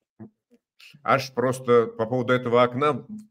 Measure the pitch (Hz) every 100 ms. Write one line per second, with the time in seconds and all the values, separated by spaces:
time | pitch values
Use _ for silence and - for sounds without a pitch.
0 | _ - - _ _ _ _ _ - -
1 | - 135 - 120 127 127 120 120 113 -
2 | 110 127 120 123 123 120 123 123 151 120
3 | - - -